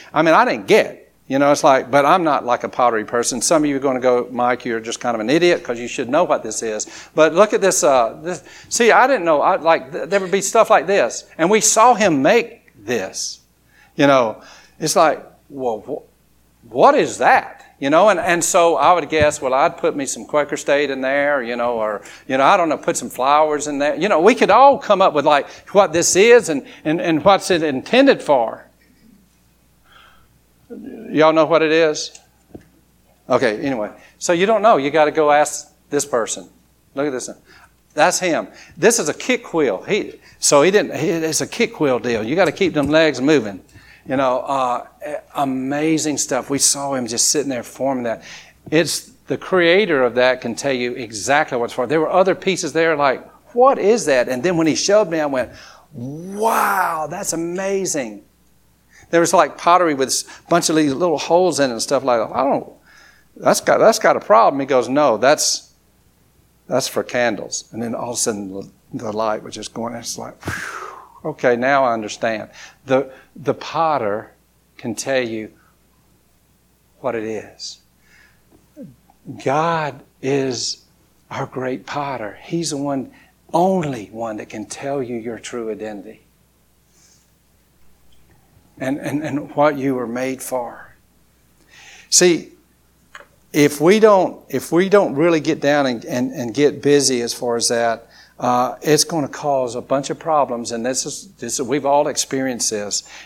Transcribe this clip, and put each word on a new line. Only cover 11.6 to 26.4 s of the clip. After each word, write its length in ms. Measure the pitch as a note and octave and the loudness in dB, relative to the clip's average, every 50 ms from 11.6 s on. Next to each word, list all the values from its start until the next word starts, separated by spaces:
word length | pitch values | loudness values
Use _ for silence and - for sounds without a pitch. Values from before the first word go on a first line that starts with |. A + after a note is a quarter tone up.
saw 320 | - - - A3 A3 B3+ A#3+ | 2 2 4 4 6 4 4
him 260 | F#3+ G#3+ F#3+ D#3 C3+ | 4 2 2 2 2
make 640 | C3+ D#3+ G#3+ A#3+ A#3 - - - _ _ _ - G#2 | 4 4 4 2 0 -2 -10 -20 _ _ _ -14 -8
this. 560 | G#2+ B2 A2 F#2 - - - - - - - _ _ _ _ _ _ _ _ _ _ _ | -6 -4 -4 -6 -6 -10 -10 -10 -10 -12 -16 _ _ _ _ _ _ _ _ _ _ _
You 100 | - C#3+ | 2 4
know, 360 | C#3 C3+ C3 A#2+ A2 G#2+ - - - - - - _ _ - | 4 6 4 4 2 -2 -6 -14 -20 -20 -20 -20 _ _ -8
it's 180 | E3 D3+ - | -6 -2 2
like, 280 | F#3+ E3 D3+ - - - - _ _ _ - | 4 4 4 2 -2 -6 -18 _ _ _ -18
"Well, 300 | C#3+ C#3 B2+ A#2+ A2 G#2 | -10 -6 -4 -4 -4 -6
wh-, 880 | G2 - C#3+ - - _ _ _ _ _ _ _ _ _ _ _ _ A#2 | -8 -10 -12 -12 -12 _ _ _ _ _ _ _ _ _ _ _ _ -6
what 240 | A2+ B2+ F3 C4 C#4+ | 0 4 4 6 6
is 220 | C4+ F3 C3 G2+ G2+ | 4 2 0 0 0
that?" 460 | B2 - - - - - - - - - _ - | 2 4 4 4 2 -4 -12 -20 -20 -20 _ -6
You 80 | C#3 C#3 | -2 2
know, 220 | D3+ E3+ G3 G#3+ | 4 4 6 4
and, 100 | F#3+ E3+ | 4 2
and 240 | D#3+ F3+ F3 E3+ D#3 | 0 0 0 0 0
so 320 | - - F#3 E3+ E3+ D#3+ | 0 2 4 4 4 4
I 160 | C3+ C#3+ D#3+ | 4 4 4
would 160 | F3+ E3+ D3 C#3 | 4 4 2 0
guess, 320 | D#3 D#3 D3 D3+ D3 - | 0 2 2 2 2 0
well, 140 | C#3+ C3 C3 | -2 0 2
I'd 240 | C3 D3+ F3 F3 - | 2 2 0 0 -2
put 180 | - E3 - | -4 -4 -2
me 80 | D3 C3+ | -4 -6
some 220 | A#2+ - B2 G#2+ | -8 -8 -10 -8
Quaker 320 | - - D3 C#3+ C#3+ D3 C#3 | -4 -2 -2 -2 -2 -6 -6
State 320 | - - C#3+ C#3+ D3 C3+ | -2 0 0 0 0 -2
in 100 | C3+ C3 | -4 -4
there, 420 | C3 C3 C3+ C#3+ C#3+ D3 D3 C#3 | -4 -2 -2 0 0 0 0 -2
you 140 | A#2 A#2 A#2+ | -2 -4 -4
know, 220 | A#2+ A#2+ A#2+ A#2+ A2+ | -4 -2 -2 -2 -2
or, 240 | A2 G#2+ G#2 G2 - - - - - - | -2 -4 -4 -6 -10 -14 -20 -16 -8 -4
you 80 | C3 | 0
know, 80 | C3+ C#3 | 2 4
I 140 | D3+ G3 F#3+ | 4 4 4
don't 100 | E3+ D#3+ | 2 0
know, 100 | C#3 - | -2 -4
put 200 | - - E3 - | -4 -4 -6 -6
some 100 | C3 A2 | -6 -10
flowers 580 | - - B2 C#3 D3 D3+ D#3 D#3 D3+ D3 B2+ | -6 -2 0 2 4 4 4 2 0 -2 -4
in 120 | D3 D3 C#3 | -4 -4 -2
there. 180 | C#3+ D3+ C3 | -2 -2 -2
You 140 | C3+ E3 G#3+ | -2 0 0
know, 100 | G3 D#3 | 2 4
we 140 | E3 G#3+ B3+ | 4 4 4
could 160 | B3+ - F3+ | 4 4 4
all 280 | G3 A#3 C4+ C#4+ C4+ - | 6 6 6 6 6 4
come 220 | - - G#3 F#3 | 2 0 2 4
up 140 | F#3+ E3 D3 | 2 2 2
with, 100 | D3+ C#3 | 2 2
like, 240 | D#3 D3 C#3+ B2+ - - - - - | 4 2 2 2 -2 -12 -20 -8 0
what 200 | - G3 G3 E3+ D#3 | 2 2 2 4 2
this 220 | E3+ D#3+ - - | 0 0 2 4
is 340 | F3+ G3+ A#3 A#3+ A#3+ | 4 6 8 8 6